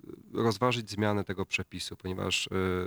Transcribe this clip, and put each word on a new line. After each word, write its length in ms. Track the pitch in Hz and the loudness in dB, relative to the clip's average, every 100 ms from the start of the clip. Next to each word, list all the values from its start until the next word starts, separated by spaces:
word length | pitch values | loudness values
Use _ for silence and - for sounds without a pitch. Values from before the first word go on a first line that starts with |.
| - - - | -12 -16 -10
rozważyć 580 | - 113 98 127 120 107 | 0 2 4 2 2 -2
zmianę 340 | 101 107 104 | 0 2 2
tego 220 | 95 95 92 | 0 -4 -2
przepisu, 500 | - 92 90 - - | -4 -4 -8 -8 -8
ponieważ, 500 | 92 92 95 92 - | -6 -2 0 0 0
e, 40 | 95 92 90 | 0 2 0